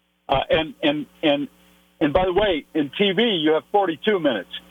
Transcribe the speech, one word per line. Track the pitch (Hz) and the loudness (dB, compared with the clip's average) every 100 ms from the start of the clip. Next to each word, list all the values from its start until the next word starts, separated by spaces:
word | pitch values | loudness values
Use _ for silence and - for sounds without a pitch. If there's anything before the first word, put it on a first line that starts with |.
| _ _ - | _ _ -2
Uh, | 135 - | -2 0
and, | 170 156 120 | -2 -2 -2
and, | 151 147 139 - | -2 -2 -6 -2
and, | 156 143 139 _ _ _ _ _ | 0 0 -2 _ _ _ _ _
and | 151 | 0
by | 185 185 | 2 0
the | |
way, | 180 214 156 - | 0 0 -2 -4
in | 165 143 - | -4 -4 0
T | 202 | 0
V, | 180 | 2
you | 233 180 151 | 0 0 0
have | 156 - | 0 0
forty-two | 208 190 151 214 196 | 0 0 -2 -2 0
minutes | 147 107 - - - | 0 -2 -6 -16 -18